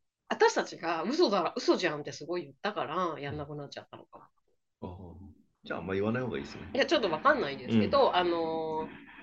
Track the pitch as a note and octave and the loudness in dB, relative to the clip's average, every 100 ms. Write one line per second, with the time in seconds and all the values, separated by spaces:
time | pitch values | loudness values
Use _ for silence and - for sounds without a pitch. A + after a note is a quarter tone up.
0 | _ _ - - A4+ - F3+ - E3 E3 | _ _ -6 4 4 4 -2 -4 -2 -2
1 | E3+ D#4 D#4 G3 E3 - - B3+ E3+ D3 | 0 4 4 4 2 -2 2 2 2 -2
2 | D3 - D3+ F3 C#3+ - G3+ F#3+ C3 D#3+ | -6 -10 -6 -6 -6 -6 -6 -4 -4 -2
3 | F3+ C#3+ C#3+ D3 C#3+ D3 C#3 - G#2 A2+ | -2 -2 -6 -6 -8 -10 -10 -12 -14 -18
4 | - - - _ _ _ _ _ F#2 F2 | -18 -20 -20 _ _ _ _ _ -12 -12
5 | F2+ E2 E2+ - _ _ - - F2 F#2+ | -14 -14 -18 -20 _ _ -10 -8 -2 0
6 | G#2+ A#2+ B2+ C#2+ C#2+ - - B3+ C4 E4 | 0 0 -2 -4 -6 -10 -6 0 2 2
7 | G#3 D#3 C4 C#4+ D3+ C#3 B2 A2+ G2+ C#4 | 2 2 4 4 2 -4 2 4 4 6
8 | A#3+ F3 F3 E3+ D#3+ D#3+ D#3+ D#3 - - | 6 4 2 2 0 -2 -4 -4 -6 -10
9 | - - | -18 -20